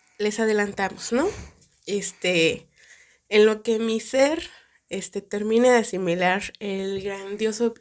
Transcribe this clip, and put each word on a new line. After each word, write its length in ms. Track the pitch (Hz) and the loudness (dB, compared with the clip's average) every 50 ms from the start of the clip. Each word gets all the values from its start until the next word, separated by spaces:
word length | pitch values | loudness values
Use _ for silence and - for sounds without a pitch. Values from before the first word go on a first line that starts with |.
| _ _ _ - | _ _ _ -4
les 220 | 208 208 208 - | -2 -2 0 0
adelantamos, 720 | 226 220 214 208 202 202 196 - 196 190 - - - - 233 | 0 2 2 2 0 -2 -2 -4 -4 -4 -4 -8 -6 -2 0
¿no? 140 | 247 320 403 - - - - - _ _ _ _ _ _ | 0 0 0 -2 -6 -12 -16 -20 _ _ _ _ _ _
Este, 840 | - 196 202 185 - - - - 180 185 170 160 160 - - - _ _ _ _ - - - _ _ _ _ _ - | -6 -4 -2 -2 -4 -4 -2 -2 0 2 4 2 2 0 -2 -8 _ _ _ _ -20 -20 -20 _ _ _ _ _ 0
en 160 | 202 214 208 | 4 4 6
lo 180 | 214 214 214 214 | 4 4 0 -2
que 160 | 233 226 220 | -2 -2 -2
mi 220 | 226 226 220 220 | 0 -2 -2 -2
ser, 480 | 214 - - 262 269 277 320 330 - - - - _ _ _ _ _ - | -2 0 2 4 4 4 2 0 -6 -10 -14 -20 _ _ _ _ _ -10
este, 320 | - 196 185 - - 202 | -8 -8 -6 -6 -8 -10
termine 480 | - - - 208 208 214 220 233 247 254 | -8 -6 -6 -4 -2 2 2 4 6 6
de 60 | 247 233 | 6 4
asimilar 760 | 202 - - 185 190 180 170 180 180 180 185 202 - - - - | 4 0 -2 -2 -2 -2 0 2 2 2 0 0 -2 -8 -12 -10
el 440 | 214 202 190 196 196 190 196 196 190 | -8 -6 -6 -4 -4 -4 -6 -6 -6
grandioso 720 | 202 196 196 196 196 202 208 220 220 214 - 240 226 226 - | -6 -8 -8 -10 -10 -6 -4 -2 -2 -2 0 -2 -2 -2 -6